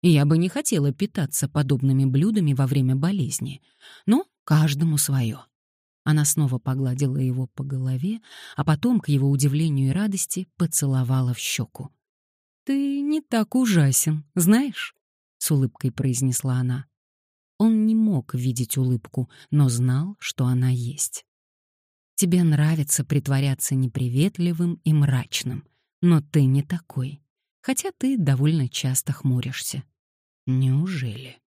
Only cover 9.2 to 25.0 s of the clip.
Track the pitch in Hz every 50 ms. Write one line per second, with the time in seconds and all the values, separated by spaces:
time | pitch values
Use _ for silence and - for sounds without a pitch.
9.2 | 131 139 139 135 131 143 135 151 160 165 147 139 135 135 139 180 208 214 196 190
10.2 | - - - 185 185 _ _ _ 175 165 - - - 139 135 131 127 120 131 131
11.2 | 131 123 123 - - - - - 120 - _ - - - _ _ _ _ _ _
12.2 | _ _ _ _ _ _ _ _ _ - 277 277 277 277 277 285 285 294 302 311
13.2 | 302 _ - 226 214 - - 254 262 233 202 170 147 139 131 - - - 156 151
14.2 | 151 _ _ 185 170 175 214 240 277 285 208 - - - _ _ _ _ _ _
15.2 | _ _ _ _ - - 156 139 135 123 - - - 131 - - 139 135 127 117
16.2 | 135 131 123 - - 135 127 127 127 127 123 131 135 _ _ _ _ _ _ _
17.2 | _ _ _ _ _ _ _ _ 202 226 226 220 214 220 220 220 220 220 196 139
18.2 | 117 _ - 127 123 131 123 117 127 - - 135 131 127 127 117 - - - -
19.2 | 127 - _ - - _ - 147 143 131 120 120 127 127 127 135 156 190 202 _
20.2 | - - - - 131 123 127 127 127 127 127 123 120 120 139 143 - - - -
21.2 | - _ _ _ _ _ _ _ _ _ _ _ _ _ _ _ _ _ _ -
22.2 | - 180 170 180 175 165 151 143 147 151 165 160 151 - - - 123 - - 139
23.2 | 135 - 139 135 139 139 135 - - - 139 131 131 123 - - 127 123 120 131
24.2 | 156 196 - - 175 175 175 160 175 175 170 - _ 165 156 151